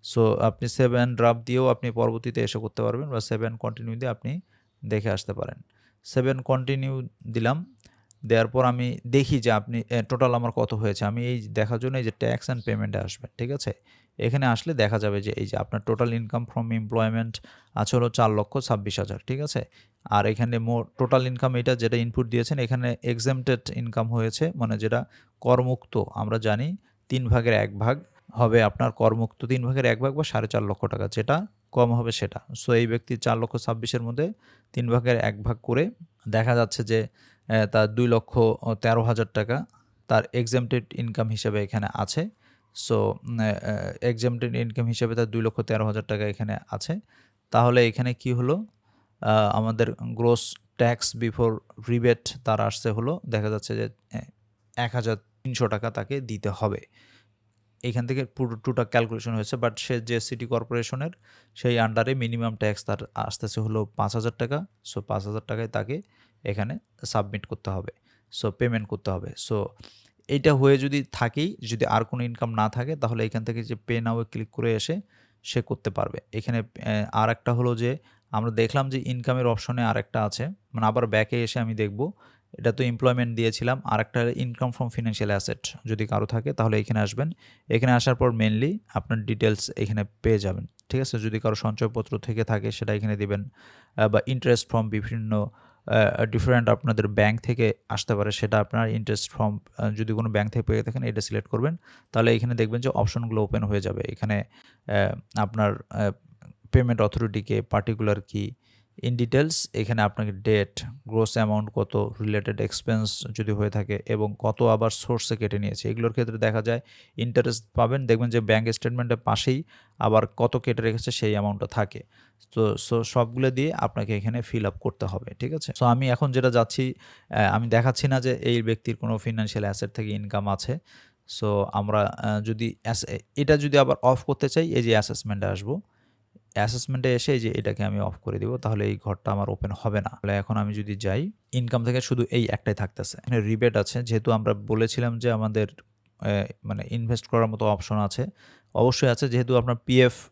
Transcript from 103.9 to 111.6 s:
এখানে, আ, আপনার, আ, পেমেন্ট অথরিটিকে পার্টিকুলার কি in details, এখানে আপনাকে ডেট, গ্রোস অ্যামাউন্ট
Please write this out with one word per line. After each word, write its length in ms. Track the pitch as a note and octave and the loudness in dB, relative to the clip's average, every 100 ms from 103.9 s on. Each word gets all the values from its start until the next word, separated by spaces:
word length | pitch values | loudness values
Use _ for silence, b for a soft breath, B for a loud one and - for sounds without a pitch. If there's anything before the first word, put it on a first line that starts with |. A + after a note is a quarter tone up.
| G2 - | -4 -6
এখানে, 360 | G#2 G#2+ G#2 G#2+ b b b - | -4 -2 -2 -4 b b b -2
আ, 40 | G#2 G2 - - - | 2 2 -2 -6 -2
আপনার, 420 | G#2 A2+ G#2 G2+ - | -2 2 0 0 -8
আ, 200 | G#2+ G#2 - _ _ - - - | -2 -2 -2 _ _ -20 -20 2
পেমেন্ট 280 | B2+ A#2+ A#2 | 4 4 2
অথরিটিকে 600 | G#2+ - A2+ G#2 G2+ G#2+ | 2 2 -2 -2 -2 -2
পার্টিকুলার 580 | - G#2+ G2 G#2+ G#2+ G2+ | 0 0 0 0 0 0
কি 300 | - G#2 G2+ B2+ b b b - | -2 -6 -6 -10 b b b -6
in 140 | A#2+ A#2+ | -4 0
details, 520 | A#2 C3 D3+ D#3+ - | 2 2 2 -2 -4
এখানে 280 | A#2+ G#2+ A2+ | -4 -2 2
আপনাকে 300 | G#2 - G#2 | 2 0 -6
ডেট, 520 | F#2+ G#2+ G#2+ G2 - - - - | -2 2 2 2 -4 -12 -14 -2
গ্রোস 240 | A2 A2 | 0 2
অ্যামাউন্ট 380 | - G#2+ G#2+ | 2 2 2